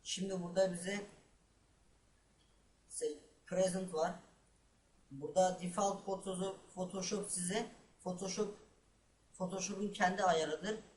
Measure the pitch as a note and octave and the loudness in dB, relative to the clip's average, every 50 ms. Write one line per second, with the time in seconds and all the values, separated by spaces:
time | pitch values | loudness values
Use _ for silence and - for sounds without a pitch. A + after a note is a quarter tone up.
0 | _ - - - F#3+ G3 F#3+ F#3 F3 F3 F3 F#3+ F#3+ F#3 F3+ E3+ F3 F#3 G3+ G#3 | _ -6 -4 -4 -2 -2 -2 -2 -4 -2 4 4 4 4 4 -2 -2 -2 -2 -2
1 | G#3 - - - - _ _ _ _ _ _ _ _ _ _ _ _ _ _ _ | -4 -8 -14 -20 -20 _ _ _ _ _ _ _ _ _ _ _ _ _ _ _
2 | _ _ _ _ _ _ _ _ _ _ _ _ _ _ _ _ _ _ - - | _ _ _ _ _ _ _ _ _ _ _ _ _ _ _ _ _ _ -8 -4
3 | - A4+ - - - - - _ _ - F#3 F#3 F#3+ F#3 F3 F#3+ F#3+ F3+ E3+ D#3 | -4 -4 -4 -4 -12 -20 -20 _ _ -4 2 4 4 4 4 0 -2 -2 0 2
4 | D#3+ F3+ F3+ - - - - _ _ _ _ _ _ _ _ _ _ _ _ - | 2 2 0 -4 -12 -20 -20 _ _ _ _ _ _ _ _ _ _ _ _ -20
5 | - _ C#3 C3+ C#3+ D3+ - F#3 F#3 F#3 F3+ F3+ F3 F3+ - - G3+ G3 G3 F#3+ | -20 _ -12 -8 -8 -2 4 4 4 4 4 0 -6 -6 -2 0 0 0 0 -2
6 | - - G3 F#3 - F#3+ F#3 F3+ F#3 F#3+ F#3+ - - - - F#3 F#3 F3+ F3+ G3 | -4 -4 -4 -4 -4 -4 -4 -2 -2 -4 -4 -8 -14 -16 -6 -6 -6 -4 -4 -4
7 | F3+ - G#3 - F3 - - F3+ F3 F3 G3 A3+ A#3+ A3+ - - - - - _ | -4 -2 -2 -2 -2 -2 -4 -4 -2 0 0 0 -2 -4 -8 -16 -20 -20 -20 _
8 | - F#3 F3+ F3 G3 F#3+ F3+ G#3+ G#3+ G3 - - - - - - _ _ _ _ | -8 -6 -6 -4 -4 -6 -2 -2 -2 -2 -2 -10 -16 -20 -20 -20 _ _ _ _
9 | _ _ _ _ _ _ - - F#3 F3+ F#3 F#3+ F3+ F#3 G3+ F#3+ G#3 G3+ G3 - | _ _ _ _ _ _ -8 -6 -4 -4 -2 -2 -2 -2 -2 -2 -2 -4 2 4
10 | G3 F3+ F#3 G3+ G3 F#3 E3 D#3+ D#3 D3+ D#3 D#3 E3+ G#3 A3 A3 - - - | 4 4 4 4 6 6 6 6 4 2 0 -2 -2 -4 -4 -4 -6 -14 -20